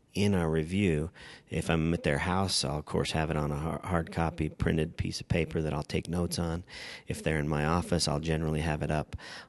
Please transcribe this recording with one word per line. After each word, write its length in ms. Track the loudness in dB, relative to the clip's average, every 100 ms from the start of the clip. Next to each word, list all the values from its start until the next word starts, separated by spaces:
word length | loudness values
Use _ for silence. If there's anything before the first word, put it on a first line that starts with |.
| _ 0
in 180 | 4
our 160 | 4 4
review. 640 | 2 2 2 4 2 0 -6 -18 -20 -6
If 200 | -2 2
I'm 240 | 2 2
at 100 | 2
their 140 | 2 2
house, 480 | 2 0 2 0 0
I'll, 140 | -4
of 60 | -2
course, 260 | -2 0
have 180 | 0 0
it 80 | 0
on 140 | 0
a 60 | -2
har-, 240 | -2 -4
hard 280 | 0 0 0
copy 380 | 0 0 0 -4
printed 480 | 0 0 2 0 -2
piece 240 | -4 -6
of 80 | -2
paper 320 | 0 0 0
that 120 | -2
I'll 100 | -2
take 260 | -2 -4 -2
notes 300 | -2 -2 -2
on. 240 | -2 -2 -6 -14 -14 -12 -8
If 160 | -4
they're 140 | 0 0
in 100 | 2
my 180 | 2 2
office, 420 | 2 2 0 2
I'll 120 | 0
generally 400 | 0 0 0 0
have 200 | 0 0
it 100 | 0
up 240 | 0 -2 -8 -12 -16